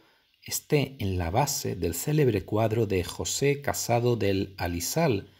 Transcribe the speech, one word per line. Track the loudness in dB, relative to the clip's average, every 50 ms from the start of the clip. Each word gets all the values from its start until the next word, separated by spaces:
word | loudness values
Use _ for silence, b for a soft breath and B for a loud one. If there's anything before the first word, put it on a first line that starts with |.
| b b b b b b b b
esté | -12 -8 -8 -6 -2 0 2 2 2 0 -4
en | -6 -4 -2 0 0
la | 0 0
base | 2 2 0 0 0 -4 -4 -4 -4
del | -2 -2 -2 -2
célebre | -2 -2 0 2 4 4 4 4 2 0
cuadro | 0 0 2 2 2 2 0 0
de | 2 2 0 0
José | -2 -6 -6 -6 -4 -2 0 0 0 0 0
Casado | -2 -4 -2 -2 0 0 2 2 4 2 2
del | 2 2 2 2 0 0 -2 -4
Alisal, | -6 -4 -4 -2 -2 -4 -2 0 2 2 2 2 0 -2 B B B